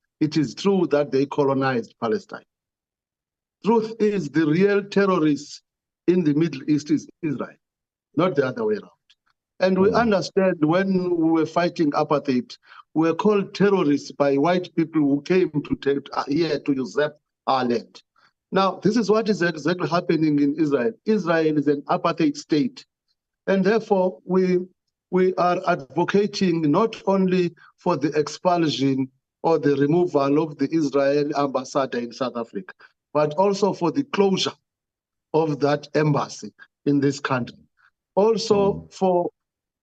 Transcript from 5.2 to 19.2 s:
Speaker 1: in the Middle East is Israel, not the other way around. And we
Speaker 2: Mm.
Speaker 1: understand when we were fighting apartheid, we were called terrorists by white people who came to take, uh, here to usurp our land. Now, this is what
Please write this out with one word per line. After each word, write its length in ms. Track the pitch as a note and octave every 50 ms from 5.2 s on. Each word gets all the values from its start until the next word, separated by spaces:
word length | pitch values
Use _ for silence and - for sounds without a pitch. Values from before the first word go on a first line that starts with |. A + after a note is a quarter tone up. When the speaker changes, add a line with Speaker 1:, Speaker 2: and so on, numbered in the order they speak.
| D#3 D3+ C#3+ C#3 - - - - - _ _ _ _ _ _ _ _ E3
Speaker 1:
in 160 | F3+ F#3 E3
the 100 | D3+ C#3
Middle 280 | D3+ E3+ D#3+ - C3 - -
East 220 | D3+ C#3 - -
is 180 | D#3 B2 - - - _ -
Israel, 340 | D3+ C3+ A2+ G2+ - - _ _ _ _ _ _ _ _ _ _ _ _
not 180 | C#3+ F3 F#3 -
the 120 | C#3+ C3
other 180 | B2+ A#2 A#2+ A2
way 100 | G#2+ G#2+
around. 180 | G2 F#2 - _ _ _ _ _ _ _ _ _ _ _ _ _ _
And 180 | F#3 F#3+ F#3+ F#3
we 120 | F#3+ G3+
Speaker 2:
Mm. 100 | F#3 G#3+
Speaker 1:
understand 560 | A#3+ A3+ G3+ F3+ D3 - - G3 F#3+ F#3 F3 E3 D3+
when 240 | D3+ E3+ F#3+ G3 F#3+ F#3+ F3+ F3+ F3+ F3
we 140 | E3 D#3+ D#3+
were 160 | D#3+ D#3+ D#3
fighting 440 | D#3 - F3 F3 E3+ E3+ - E3 D3 -
apartheid, 640 | - D3+ - D#3 C#3 - C#3+ B2+ B2 A#2+ - - - _ _ - - - _ _
we 140 | D3+ D#3+ E3
were 80 | D#3+
called 380 | E3 - G#3+ G#3+ G3+ G3 G3 -
terrorists 580 | - F#3 G3+ G3 F#3 D#3+ C#3+ C#3+ C#3 - - -
by 240 | - C#3+ C#3+ C#3
white 380 | C#3 C#3+ C#3 - - - - -
people 260 | E3+ D#3+ D#3+ - D#3 C#3+
who 200 | C#3 C#3+ C#3+ -
came 280 | - F3+ F#3 F3+ D#3 - D3 C#3+
to 140 | - B2+
take, 300 | - - C#3 C#3 C#3 C#3 - -
uh, 120 | - - C3+
here 300 | C#3+ D#3+ E3+ D#3 D3+ D3
to 120 | - D3 C#3
usurp 440 | C3 B2+ F#2+ - C#3+ D3 D3+ D3+ - _ _ _ _ _ B2
our 160 | C3 B2+ B2
land. 380 | A#2+ A#2+ G#2+ F#2+ - - - - _ _ _ _ _ _ _ _ _ -
Now, 260 | G3 G3 F#3+ F3+ - -
this 120 | F3 G#3+
is 140 | B3 G#3 F#3
what 180 | G#3+ A3